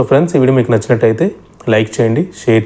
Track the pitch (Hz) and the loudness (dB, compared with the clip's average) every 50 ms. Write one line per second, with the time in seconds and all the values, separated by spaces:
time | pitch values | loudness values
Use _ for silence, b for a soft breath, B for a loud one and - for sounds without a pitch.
0 | 123 - 139 139 170 170 - 147 127 127 135 131 117 - 120 107 - - 123 110 | 0 2 2 2 2 2 0 2 2 2 2 2 0 0 0 -2 0 -2 0 2
1 | 120 113 113 113 165 202 - - - - - - - - 110 107 110 107 - - | 2 0 0 0 -2 -4 -4 -8 -14 -20 -20 -10 -4 -2 0 0 0 -2 -2 -2
2 | 120 113 113 110 110 - - - - - 113 113 107 | -2 0 0 -2 -4 -4 -8 -6 -2 0 0 0 0